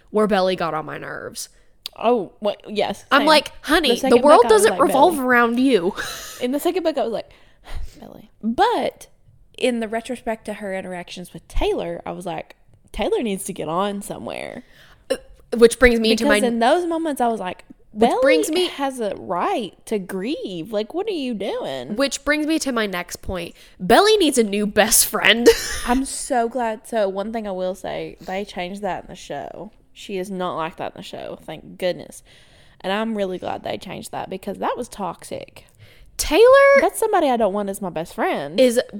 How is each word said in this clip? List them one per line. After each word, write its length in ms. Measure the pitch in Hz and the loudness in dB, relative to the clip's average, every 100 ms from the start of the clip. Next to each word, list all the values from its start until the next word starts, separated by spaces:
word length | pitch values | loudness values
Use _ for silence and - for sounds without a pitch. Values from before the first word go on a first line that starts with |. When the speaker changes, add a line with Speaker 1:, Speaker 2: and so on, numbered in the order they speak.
| _ | _
Speaker 1:
where 160 | 208 214 | 0 2
Belly 300 | 196 185 185 | 4 2 0
got 180 | 165 | -2
on 100 | 156 151 | -4 -6
my 120 | 151 | -10
nerves. 500 | 143 - - 220 - _ _ _ - - | -12 -12 -12 -12 -14 _ _ _ -16 -2
Speaker 2:
Oh, 340 | 220 247 165 - | 0 0 -2 -6
what? 220 | 208 - - | -6 -6 -6
Yes, 360 | 208 - 202 - | -2 -2 -4 0
Speaker 1:
I'm 100 | 381 | 2
Speaker 2:
same. 40 | 311 | 6
Speaker 1:
like, 260 | 302 - - | 4 4 -6
"Honey, 260 | - 330 277 | 0 2 2
Speaker 2:
The 60 | |
Speaker 1:
the 60 | - | 0
Speaker 2:
second 200 | 262 233 | 4 6
Speaker 1:
world 200 | 285 339 | 8 8
Speaker 2:
book, 80 | 453 | 8
I 40 | |
was 80 | 427 | 6
Speaker 1:
doesn't 160 | 415 - | 6 4
Speaker 2:
like, 20 | 370 | 2
Speaker 1:
revolve 260 | 269 330 302 | 6 4 4
Speaker 2:
"Belly." 100 | 254 | 2
Speaker 1:
around 320 | 240 233 240 | 4 4 2
you." 360 | 269 214 175 - - - | 4 4 2 -4 -8 -10
<laughs> 220 | - - | -14 -8
Speaker 2:
In 100 | 247 | -4
the 80 | 285 | -2
second 220 | 339 359 | 0 0
book, 160 | 330 277 | -2 -2
I 40 | |
was 80 | 226 | -2
like, 180 | 196 - - - _ | -4 -8 -16 -20 _
<sighs> 360 | - - - - | -10 -8 -8 -12
"Belly." 300 | - - - _ | -20 -20 -20 _
But 680 | 214 247 453 370 - - - _ _ - - - | -2 2 2 2 -2 -6 -16 _ _ -20 -20 -4
in 240 | 254 240 | -2 -2
the 80 | 220 | -4
retrospect 560 | 226 247 240 233 226 | -6 -8 -8 -6 -8
to 100 | - | -8
her 200 | 202 208 | -10 -8
interactions 580 | 190 190 175 175 - 175 | -8 -8 -12 -12 -14 -16
with 140 | 165 - | -18 -6
Taylor, 540 | - 381 320 170 170 | -2 0 -2 -4 -8
I 80 | - | -10
was 140 | 175 180 | -10 -8
like, 300 | 156 - - _ - _ | -10 -12 -20 _ -20 _
"Taylor 300 | - 220 427 | -4 -2 0
needs 220 | 233 190 | -2 -4
to 100 | - | -6
get 140 | - 156 | -8 -4
on 340 | 170 202 202 | -2 -2 -4
somewhere." 600 | - 151 107 62 67 254 - - - - - | -10 -10 -10 -10 -10 -14 -18 -20 -20 -18 -8
Speaker 1:
Uh, 60 | - - - _ 233 | -8 -8 -20 _ 4
which 220 | 233 - | 4 6
brings 200 | 247 233 | 4 4
me 160 | 220 226 | 2 2
to 80 | 233 | 2
my 100 | 208 | 2
Speaker 2:
Because 120 | 240 | 2
in 60 | 233 | 2
those 260 | 233 349 339 | 4 2 0
moments, 360 | 330 320 269 | -2 -2 -2
I 60 | 240 | -2
was 120 | 220 | -2
like, 240 | 180 - - - - | -6 -10 -16 -20 -16
Speaker 1:
Which 180 | 214 240 | 2 2
Speaker 2:
"Belly 80 | 415 | 4
Speaker 1:
brings 300 | 523 - 403 | 4 4 2
me 160 | 330 359 | 0 -2
Speaker 2:
has 320 | - 277 262 | -2 -6 -4
a 140 | 208 - | -6 -6
right 580 | 113 175 294 349 196 - - | -4 -2 -2 -2 -6 -10 -6
to 120 | 214 | -6
grieve. 760 | 180 190 214 349 330 180 185 | -4 -6 -6 -6 -6 -8 -6
Like, 180 | 208 214 | -6 -4
what 140 | 330 440 | -6 -4
are 60 | |
you 200 | 349 254 | -4 -4
doing?" 640 | 208 233 494 196 135 123 214 | -6 -6 -6 -6 -8 -6 -2
Speaker 1:
Which 300 | 277 - - | -2 -2 -2
brings 200 | 302 302 | 0 0
me 120 | 320 | -2
to 140 | 277 | -2
my 120 | 240 | -2
next 380 | 208 180 180 - | -2 -4 -8 -10
point. 320 | - 185 170 - - - | -8 -8 -8 -14 -20 -6
Belly 380 | 180 254 415 427 | 4 6 6 4
needs 180 | 311 254 | 4 2
a 80 | |
new 220 | 220 208 208 | 0 0 0
best 400 | 208 214 - - | 2 4 4 2
friend. 420 | 202 190 226 240 453 - | 2 4 6 6 4 0
<laughs> 200 | - - | -6 0
Speaker 2:
I'm 180 | 262 | 0
so 420 | 269 - - 247 233 | -2 -6 -2 0 0
glad. 400 | 254 226 220 - | -2 -4 -6 -6
So 220 | 226 196 | -2 -2
one 240 | 190 214 | -2 -6
thing 160 | 226 208 | -6 -6
I 40 | |
will 220 | 185 185 | -4 -4
say, 440 | 185 - 151 160 - | -6 -8 -8 -10 -12
they 240 | - 185 | -8 -8
changed 380 | 208 190 180 202 | -8 -8 -10 -8
that 220 | 202 151 | -8 -8
in 40 | - | -10
the 80 | 180 | -16
show. 560 | - 143 80 - 208 - _ - | -12 -10 -10 -14 -16 -20 _ -20
She 200 | - 190 | -10 -8
is 120 | 190 | -6
not 260 | 185 180 139 | -6 -6 -4
like 200 | 160 - | -8 -8
that 160 | 117 | -10
in 40 | - | -10
the 40 | |
show, 360 | - - 62 - | -14 -14 -14 -14
thank 380 | - 160 - 180 | -14 -16 -16 -6
goodness. 440 | 180 151 - - - - _ - - - | -4 -4 -10 -20 -20 -20 _ -20 -20 -12
And 100 | 185 | -6
I'm 240 | 202 226 208 | -4 -2 -2
really 220 | 190 180 | -4 -4
glad 240 | 196 202 | -6 -6
they 160 | - - | -8 -10
changed 340 | 185 - - | -10 -12 -10
that 160 | - - | -10 -8
because 300 | 190 - 185 | -10 -10 -6
that 180 | 233 508 | -6 -6
was 140 | 240 | -8
toxic. 760 | - 180 175 - - - - - _ - - - - | -8 -8 -10 -12 -14 -14 -20 -20 _ -20 -20 -14 -8
Speaker 1:
Taylor 240 | - 311 480 554 554 554 | 0 6 8 10 8 6
Speaker 2:
That's 160 | 359 - | 4 2
somebody 320 | 440 392 294 | 0 2 2
I 80 | 233 | 2
don't 160 | 208 | 2
want 160 | 202 196 | 0 -4
as 100 | 196 | -6
my 80 | 185 | -6
best 240 | 156 170 | -6 -8
friend. 460 | - 370 233 143 185 | -4 -4 -4 -2 4
Speaker 1:
is, 180 | 254 226 - 208 | 4 4 -2 -6